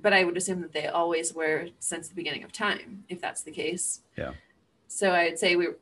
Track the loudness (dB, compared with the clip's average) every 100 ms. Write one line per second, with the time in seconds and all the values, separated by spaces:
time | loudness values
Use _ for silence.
0 | 4 6 6 2 -2 -2 -4 -4 -2 2
1 | 2 2 -2 -2 0 0 -2 -8 -6 -6
2 | -8 -8 -6 -6 -10 -4 -2 -2 -6 -16
3 | -12 -8 -6 -8 -10 -6 -4 -2 -4 -6
4 | _ -8 -8 -8 _ _ _ _ _ 0
5 | 2 4 4 2 2 4 2 -2